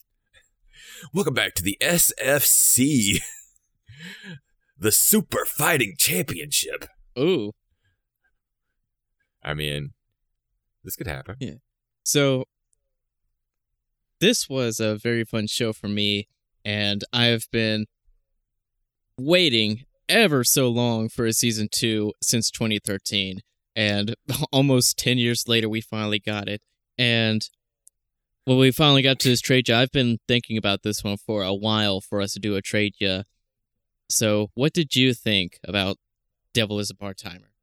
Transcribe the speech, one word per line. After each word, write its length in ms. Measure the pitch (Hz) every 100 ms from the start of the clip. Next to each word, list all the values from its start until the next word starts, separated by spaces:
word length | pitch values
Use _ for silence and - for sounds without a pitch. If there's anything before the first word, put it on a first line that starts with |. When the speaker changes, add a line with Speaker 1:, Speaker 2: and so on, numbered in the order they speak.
| _ _ _ _ _ _ _ - - - 156
Speaker 1:
Welcome 220 | 165 160
back 200 | 120 101
to 80 | -
the 140 | 87 98
S 320 | 139 175 - -
F 260 | 127 143
C, 760 | - - - - 135 143 98 90 - - - _ _ _ _ 131
<laughs> 800 | 170 - 202 160 _ _ _ -
the 140 | 107
Super 520 | - - 220 165 110
Fighting 500 | - - 156 160 104 -
Championship. 880 | - 180 160 80 73 - - 67 - _ _ -
Speaker 2:
Ooh. 340 | 156 175 104 - _ _ _ _ _ _ _ _ _ _ _ _ _ _ _ _ _ _
Speaker 1:
I 120 | -
mean, 360 | 76 73 73 71 - _ _ _ _ _ _ _ _
this 120 | 120 -
could 100 | 117
happen. 300 | 69 - 135
Speaker 2:
Yeah. 140 | 127 - _ _ _ _
So, 400 | - 151 139 131 - _ _ _ _ _ _ _ _ _ _ _ _ _ _ _ _ -
this 280 | 185 240 -
was 320 | 135 120 107
a 160 | 110 107
very 280 | 120 117
fun 220 | 113 113 107
show 240 | - 117
for 160 | 110 104
me, 400 | 104 104 101 104 _ _ _
and 400 | 107 104 101 104 -
I've 360 | 120 120 117 -
been 360 | 117 110 107 110 _ _ _ _ _ _ _ _ _ _ _ _ -
waiting 680 | 135 180 170 117 107 107 - _ -
ever 360 | 190 208 143
so 240 | 120 - 127
long 400 | 120 120 113 110
for 180 | - 113
a 60 |
season 360 | 110 120 107 107
two 420 | - 113 110 104 -
since 280 | - 120 -
twenty 280 | - 113 104
thirteen, 640 | - 98 - 107 95 95 - _ _
and 400 | - 107 101 104 - -
<laughs> 180 | 131 151
almost 460 | 135 139 131 120 -
ten 200 | - 127
years 280 | 120 117 -
later, 220 | 117 110
we 120 | 110
finally 380 | - 110 107 104
got 280 | 104 104 98
it. 140 | 104 _ _ _ -
And, 480 | 123 117 113 110 - _ _ _ _ _ _ _ _ _ -
well, 100 | 127
we 140 | 131
finally 320 | 127 151 139
got 160 | 135 131
to 80 | 131
this 120 | 123
trade 260 | - 127 123
ya. 100 | 117
I've 120 | 131
been 260 | 143 123 117 -
thinking 300 | 120 - 110
about 260 | 101 98
this 220 | 107 104
one 140 | 104 101
for 240 | - 107
a 120 | 92
while 460 | 98 110 110 104 95
for 200 | - 101
us 100 | 98
to 80 | -
do 160 | 104 101
a 60 |
trade 320 | - 107 104 -
ya. 260 | 98 92 101 _ _ _ _ _ _ _ -
So, 420 | - 110 104 104
what 180 | - 147
did 240 | - 151 127
you 160 | 131
think 460 | 120 113 101 87 -
about 340 | - 101 95 - _ _ _ _ _
Devil 240 | 123 104 104
is 80 | 101
a 60 |
Part-Timer? 560 | 95 101 98 98 90 101 _